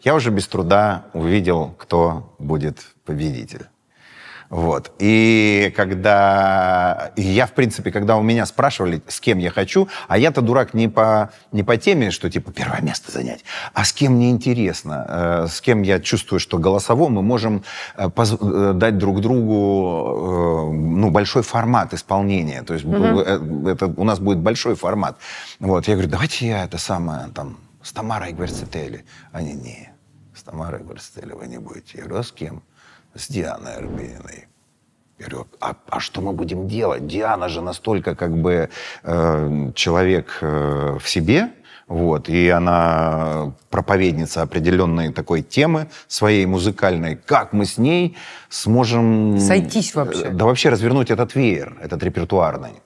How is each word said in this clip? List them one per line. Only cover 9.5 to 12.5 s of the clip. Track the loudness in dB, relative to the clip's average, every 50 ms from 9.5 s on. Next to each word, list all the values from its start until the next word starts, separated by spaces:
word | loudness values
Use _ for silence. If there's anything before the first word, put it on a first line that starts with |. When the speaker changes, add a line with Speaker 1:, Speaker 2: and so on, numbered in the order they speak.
Speaker 1:
хочу, | 0 -2 -2 0 2 2 2 2 -2 -14 -6 0
а | 2
я-то | 4 4 4 2 2
дурак | 0 2 4 2 2 2 0
не | 0 0 2
по, | 2 2 4 4 4 2 2 0 -6 -18 _ _ -4
не | -4 2
по | 2 2
теме, | 2 4 2 2 4 2 0
что, | -2 -2 -4 -4
типа, | -4 -4 -8 -6